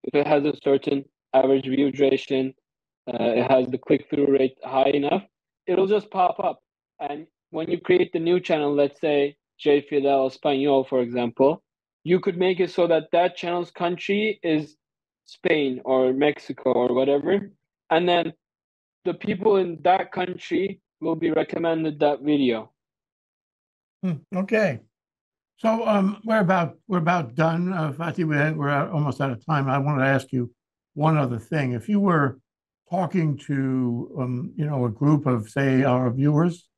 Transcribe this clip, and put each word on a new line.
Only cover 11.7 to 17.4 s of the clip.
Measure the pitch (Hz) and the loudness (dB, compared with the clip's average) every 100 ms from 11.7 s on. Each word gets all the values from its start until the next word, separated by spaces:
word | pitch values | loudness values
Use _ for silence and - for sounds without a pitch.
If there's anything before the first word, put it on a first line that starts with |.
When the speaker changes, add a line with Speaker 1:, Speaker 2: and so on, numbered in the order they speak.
| _ _ _ | _ _ _
Speaker 1:
you | 156 180 | 0 0
could | 190 175 | 0 0
make | 185 180 | 0 2
it | 175 | -2
so | - 170 | 2 2
that | 165 156 | 2 2
that | 170 180 180 | 2 2 -2
channel's | 175 175 170 | -6 -4 -6
country | - 175 175 - 202 214 208 | -4 -4 -4 -2 0 0 -2
is | 170 156 147 _ _ _ _ _ _ | -2 -2 -2 _ _ _ _ _ _
Spain | - 180 160 139 127 | -6 0 2 0 -4
or | - 131 127 | 0 2 2
Mexico | 135 147 143 - 131 131 | 4 2 0 -10 -4 -2
or | 120 120 | 0 0
whatever. | 123 135 143 151 196 | 0 2 0 0 -2